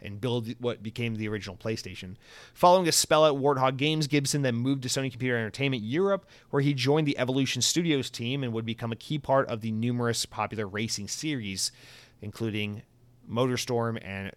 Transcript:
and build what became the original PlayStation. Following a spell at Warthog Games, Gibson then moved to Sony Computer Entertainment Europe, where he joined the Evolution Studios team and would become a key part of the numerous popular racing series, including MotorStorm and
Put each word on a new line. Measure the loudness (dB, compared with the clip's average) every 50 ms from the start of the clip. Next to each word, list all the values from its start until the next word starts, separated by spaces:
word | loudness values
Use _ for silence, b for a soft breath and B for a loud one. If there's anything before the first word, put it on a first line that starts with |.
and | -14 -12 -10 -6
build | -4 -2 -2 -2 -2 -4 -6 -4
what | -4 -4 -4 -4
became | -6 -10 -6 -4 -4 -4 -2
the | -2 -4 -4
original | -4 -4 -6 -8 -10
PlayStation. | -6 -4 -4 -4 -4 -6 -10 -12 -12 -12 -14 -14 -16 B B B B B B B
Following | 4 6 8 8 8 6 4
a |
spell | 2 2 4 4 6 6 6
at | 6 6
Warthog | 4 2 2 2 4 2 2 2 2
Games, | 0 0 2 0 0 2
Gibson | 2 2 2 2 0 0
then | 2 2 2
moved | 2 0 0 0 0
to | -2 -4
Sony | -2 -2 -2 -4
Computer | -4 -4 -2 0 0 0
Entertainment | -2 -2 -4 -2 -2 -2 0 -2 -2
Europe, | -2 0 0 2 2 0 0 -4 B B B B B
where | B 2 4
he | 4 2
joined | 2 4 4 4 4 4 2
the | 2 0
Evolution | 0 0 2 2 2 0 0 0
Studios | 0 2 2 2 2 2 2 2 0 -2
team | -6 -6 -4 -4 -2 -2 -2
and | -2
would | -4 -4 -4
become | -4 -6 -4 -4 -6
a | -6
key | -6 -6 -6 -6 -4
part | 0 2 4 4 4 2
of | -2 -4
the | -2 -2
numerous | -2 0 0 0 0 0 0 0 0 -2 -4
popular | -4 -4 -6 -4 -4 -4 -4 -6 -4
racing | -4 -4 -4 -4 -4 -6 -6 -8
series, | -8 -6 -4 -4 -4 -4 -4 -4 -4 -4 -4 -4 -6 B B B B B B B B B
including | -12 -10 -6 -4 -4 -2 -2 -2 -2 -4 -6 -8 -12 _ _ _ _ -20 _ _ -12 -4
MotorStorm | 0 0 2 2 0 -2 -2 -2 -2 0 0 -2 -4 -6 -8
and | -8 -8 -8 -8 -10 -10